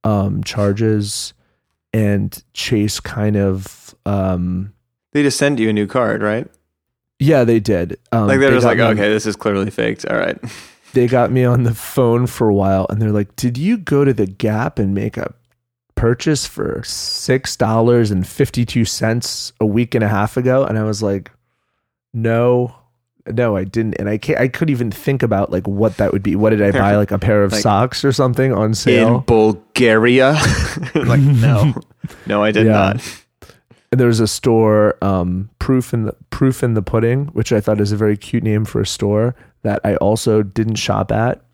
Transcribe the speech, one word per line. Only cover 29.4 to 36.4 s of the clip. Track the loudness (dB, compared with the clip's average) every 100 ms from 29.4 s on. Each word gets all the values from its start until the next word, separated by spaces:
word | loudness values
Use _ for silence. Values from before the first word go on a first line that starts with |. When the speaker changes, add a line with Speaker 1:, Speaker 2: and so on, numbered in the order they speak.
| 2 0 _ 0 4 4 4 4 4 2 0 0 -4
Speaker 2:
<laughs> | -6 -6
Like, | -4 0 2
Speaker 1:
<laughs> | 4 4 4
Speaker 2:
"No, | 4 2 0 -10 _ -16 -14 -4
no, | 0
I | 2
did | 4 4
Speaker 1:
Yeah. |
Speaker 2:
not." | 4 2 -2 -8 -18 _ _ -20 -20 _ _ _
Speaker 1:
And | 2
there | 2
was | 2
a | 0
store, | 0 2 4 4 4 2 0
um, | -2 0 -2 -4 -8 _
Proof | -2 0 0
in | -4
the, | -4 -8 -14
Proof | -2